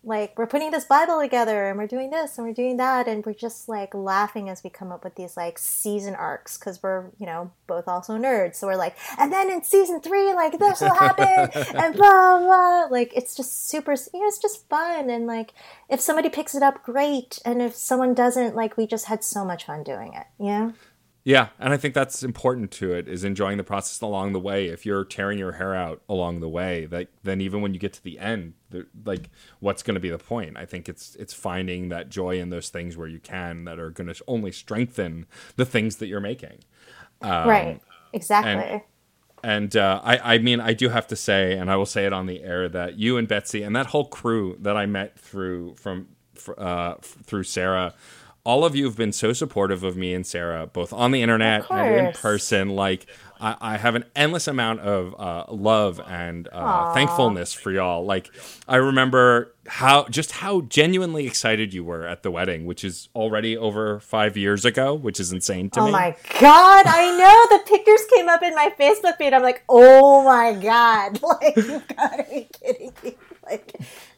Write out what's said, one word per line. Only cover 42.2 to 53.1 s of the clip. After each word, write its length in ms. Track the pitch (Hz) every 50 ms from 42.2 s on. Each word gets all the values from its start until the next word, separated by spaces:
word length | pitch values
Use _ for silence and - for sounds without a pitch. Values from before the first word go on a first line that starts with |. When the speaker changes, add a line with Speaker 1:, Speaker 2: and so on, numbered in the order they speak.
| 92
Speaker 2:
the 140 | 92 90 90 -
air, 240 | 95 87 90 92 87
that 320 | 82 90 87 90 - 104
you 160 | 107 117 127
and 100 | 120 117
Betsy 380 | 107 110 104 - - - 107 104
and 100 | 104 107
that 120 | 123 135
whole 200 | 120 - 151 139
crew 500 | - - - - 120 113 113 101 92 90 90
that 160 | 98 101 104
I 100 | 104 101
met 320 | 101 101 98 98 104 _ _
through, 560 | _ - - 98 95 92 90 87 85 87 -
from, 320 | _ _ 104 92 90 95 _ _ _ _ _ _
fr-, 180 | - - - 95
uh, 380 | - 104 90 87 87 87 87 85 -
f-, 160 | - - - _ -
through 180 | - - 101 92
Sarah, 520 | - - 92 90 92 95 92 92 87 - _ _ - - - - _ _ _ _
all 200 | 117 120 135 160
of 120 | 170 143
you 80 | 139 139
have 120 | 131 107
been 140 | 107 117 107
so 220 | 101 - - 110 123
supportive 500 | - 160 135 - 104 101 95 98 90 92
of 140 | 95 90
me 180 | 92 92 90 90
and 100 | 90 92
Sarah, 440 | - - 87 85 85 85 80 80 -
both 240 | _ 92 85 85 -
on 180 | 104 120 123
the 100 | 135 131
internet 420 | 117 117 113 110 110 110 110 107 -
Speaker 1:
Of 100 | - -
Speaker 2:
and 240 | - 339 - -
in 80 | - -
Speaker 1:
course. 160 | - - -
Speaker 2:
person. 560 | - 107 104 101 - - 113 101 95 98 98
Like, 300 | 98 98 98 95 95 - _